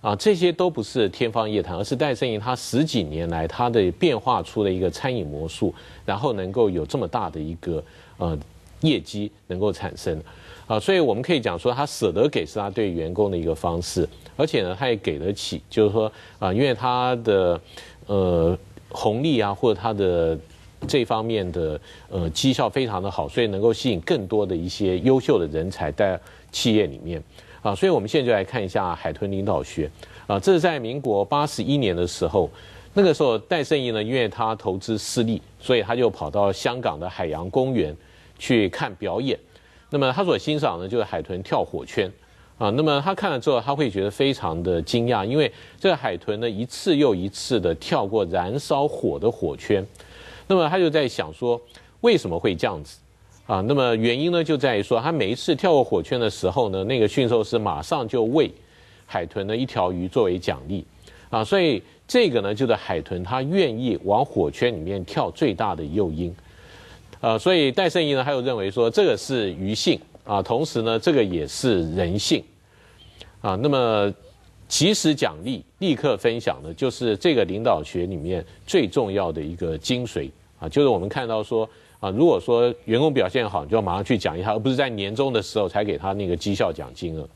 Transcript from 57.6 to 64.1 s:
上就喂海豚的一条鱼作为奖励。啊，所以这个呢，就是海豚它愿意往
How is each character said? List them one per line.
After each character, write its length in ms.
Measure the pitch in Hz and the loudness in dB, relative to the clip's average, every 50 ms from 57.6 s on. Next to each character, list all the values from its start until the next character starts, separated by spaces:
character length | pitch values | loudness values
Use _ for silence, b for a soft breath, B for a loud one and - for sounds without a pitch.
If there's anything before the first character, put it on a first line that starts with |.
| 107 101 80 73 | 0 0 -2 -4
上 260 | - - 175 151 123 107 | -2 -2 -2 -2 -2 -2
就 160 | - 127 113 | 0 0 0
喂 260 | 113 127 160 139 - - - b b b b b b b b b | 2 4 2 2 2 -2 -12 b b b b b b b b b
海 200 | b - 95 87 | b -4 -4 -4
豚 200 | 82 - 107 98 | -2 -4 -6 -4
的 100 | 101 110 | -2 -2
一 100 | 117 131 | -2 -2
条 260 | 127 - 120 92 90 | -2 0 0 0 0
鱼 160 | 92 87 90 92 | 0 -2 -4 -2
作 160 | - 131 113 | 2 2 2
为 160 | 92 90 90 | 2 2 0
奖 220 | 90 - 90 67 65 73 | -2 -4 -4 -4 -6 -6
励。 160 | 95 92 - - B B B B B B B B | -6 -6 -6 -10 B B B B B B B B
啊， 140 | - 113 110 | -2 -2 0
所 160 | - 196 196 | 2 2 4
以 240 | 180 160 131 95 b b b b b - | 4 4 2 0 b b b b b 0
这 220 | - 247 240 185 | 4 4 4 4
个 100 | 123 117 | 4 2
呢， 160 | 98 98 107 | 0 0 -2
就 100 | 107 135 | 0 2
是 80 | 120 110 | 2 2
海 280 | 104 - - 98 82 | 0 0 -4 -4 -4
豚 200 | 71 - 95 87 | -4 -4 -6 -6
它 200 | 90 90 120 131 | -4 -4 -4 -4
愿 360 | 131 139 170 196 180 139 110 113 | -2 0 2 2 2 2 0 -2
意 220 | 127 127 104 - - | 0 0 -2 0 0
往 180 | 92 | 2